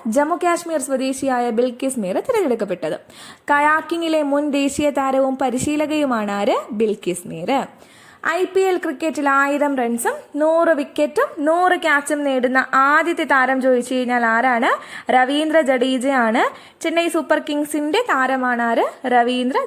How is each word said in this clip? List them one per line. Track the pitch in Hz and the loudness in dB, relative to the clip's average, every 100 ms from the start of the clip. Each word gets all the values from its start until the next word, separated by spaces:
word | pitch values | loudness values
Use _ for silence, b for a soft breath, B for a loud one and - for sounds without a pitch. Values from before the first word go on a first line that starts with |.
| 233 | -2
ജമ്മു | 240 294 349 | 0 0 0
കാശ്മീർ | 349 339 339 311 | 0 -2 -2 -4
സ്വദേശിയായ | 262 262 262 262 269 247 240 | -2 -2 -2 -4 -2 -2 0
ബിൽക്കിസ് | 226 254 240 269 254 | 0 -2 -2 -4 -2
മീർ | 185 247 | -4 -2
തിരഞ്ഞെടുക്കപ്പെട്ടത്. | - 480 330 226 202 180 156 165 - B B B | -2 0 0 -2 -2 -4 -6 -8 -10 B B B
കയാക്കിങ്ങിലെ | - 285 294 311 311 339 330 320 | 0 2 4 2 0 -4 0 0
മുൻ | 285 285 294 | 2 0 0
ദേശീയ | 277 277 - 294 | 0 0 0 0
താരവും | 285 269 269 269 269 | 0 0 2 0 0
പരിശീലകയുമാണ് | 262 247 294 302 302 302 285 226 208 | -2 -2 -2 -2 -2 0 0 -2 -2
ആര്? | 202 208 453 605 | -2 0 -2 -4
ബിൽക്കിസ് | 214 220 202 - 175 160 | -2 -2 -2 -4 -6 -8
മീർ. | 165 180 262 190 - B B B B - | -8 -2 -2 -4 -12 B B B B -4
ഐ | 339 | -2
പി | 370 381 | -2 0
എൽ | 381 349 | 0 0
ക്രിക്കറ്റിൽ | 339 262 320 302 285 | -4 -4 -4 -2 0
ആയിരം | 277 277 285 285 269 | 2 2 2 0 0
റൺസും | 233 233 415 587 - 285 | -2 -2 -2 -4 -8 -2
നൂറ് | 311 330 330 | 2 4 2
wicket-ും | 302 285 - 294 302 587 349 294 | 2 -2 -2 0 0 -2 0 0
നൂറ് | 330 359 359 | 2 2 2
ക്യാച്ചും | 320 285 285 294 | 2 0 0 -2
നേടുന്ന | 285 262 247 262 254 | -2 0 0 0 2
ആദ്യത്തെ | 262 269 302 330 339 | 2 4 4 2 -2
താരം | 302 277 254 262 | 2 2 2 2
ചോദിച്ചു | 262 247 247 | 2 2 0
കഴിഞ്ഞാൽ | 262 247 247 226 | -2 0 0 2
ആരാണ്? | 226 254 233 285 587 B B - | 2 2 2 2 0 B B 0
രവീന്ദ്ര | 247 254 294 311 320 | 2 4 2 2 2
ജഡേജയാണ്. | 269 262 262 262 262 269 226 240 466 - - _ | 2 2 0 0 0 2 2 2 0 -4 -18 _
ചെന്നൈ | 330 330 339 | -2 0 0
സൂപ്പർ | 330 311 302 | 0 0 0
കിങ്സിന്റെ | 302 294 294 311 294 359 | 0 -4 -2 -2 0 0
താരമാണ് | 494 285 254 262 254 240 | 0 0 0 0 -2 0
ആര്? | 233 240 539 - 254 | 0 0 0 -4 0
രവീന്ദ്ര | 247 240 254 247 427 | 2 2 0 0 -2